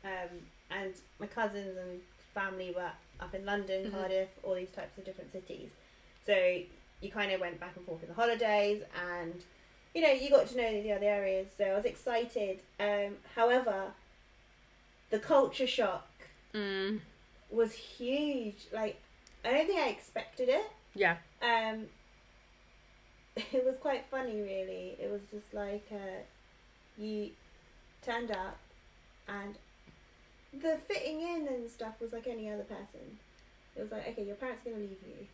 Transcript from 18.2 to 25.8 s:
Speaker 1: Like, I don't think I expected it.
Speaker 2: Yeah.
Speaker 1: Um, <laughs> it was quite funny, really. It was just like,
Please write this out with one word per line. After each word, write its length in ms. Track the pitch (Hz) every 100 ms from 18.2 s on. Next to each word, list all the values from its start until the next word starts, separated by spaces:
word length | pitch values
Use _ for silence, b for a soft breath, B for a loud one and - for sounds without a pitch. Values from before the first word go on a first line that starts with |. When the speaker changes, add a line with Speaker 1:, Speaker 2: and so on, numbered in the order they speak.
| 294 269 214 202 -
Speaker 1:
Like, 280 | 214 214 - - - - -
I 80 | 226
don't 140 | 269 320
think 140 | 370
I 80 | 269
expected 600 | 208 - 226 - - 254
it. 220 | 539 427 - -
Speaker 2:
Yeah. 220 | 202 185 170 - -
Speaker 1:
Um, 440 | 247 226 220 220 220 - - - - - - - - - - - - - - -
<laughs> 0 |
it 280 | - 262
was 120 | 254 262
quite 280 | 302 262 -
funny, 300 | 262 254 214
really. 560 | 202 190 190 185 185 -
It 100 | 202
was 100 | 202 202
just 220 | 208 -
like, 320 | 208 202 208